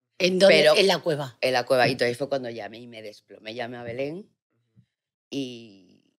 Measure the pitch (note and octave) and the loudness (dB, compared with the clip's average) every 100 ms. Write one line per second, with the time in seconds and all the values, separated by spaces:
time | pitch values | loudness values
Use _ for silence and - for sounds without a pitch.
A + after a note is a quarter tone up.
0 | _ - F#3 F#3 G3 D#3 D3+ D3+ F#3+ E3+ | _ -2 0 6 6 8 6 4 4 2
1 | E3+ C#3+ C3+ - B2+ B2+ B2 B2+ A#2+ B2 | -2 -4 -6 -4 -2 -2 0 2 2 2
2 | A#2+ A#2+ C#3 C#3 A#2+ A#2 G2+ A2+ A#2+ A2 | -2 -2 -6 -6 -6 -12 -14 -16 -18 -18
3 | G#2+ - _ G2 A2 A#2+ A#2+ A#2+ A#2+ A#2+ | -18 -20 _ -20 -14 -10 -10 -10 -12 -8
4 | C#3+ F3 A3 _ _ _ _ _ _ _ | -8 -10 -16 _ _ _ _ _ _ _
5 | _ _ - C#3 B2+ A#2 A2+ G2 F#2 G2 | _ _ -12 -10 -10 -12 -20 -20 _ _
6 | _ | _